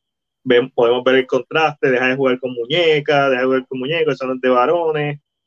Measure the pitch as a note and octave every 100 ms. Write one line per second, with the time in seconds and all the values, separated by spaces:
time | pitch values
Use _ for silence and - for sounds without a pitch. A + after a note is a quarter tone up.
0 | _ _ _ _ B2+ A#2+ B2+ - A#2 B2+
1 | B2+ C3 B2+ C3 A#2+ D#3 D#3 D3 C#3+ B2
2 | B2+ C3+ C3 B2+ B2+ B2 A#2 E3 E3 D#3
3 | D3 C#3+ C#3 B2+ C3 C3 B2+ C3 B2+ E3
4 | D3+ C3+ B2+ C3 B2+ B2 B2 E3+ E3 D3+
5 | D3 D3 _ _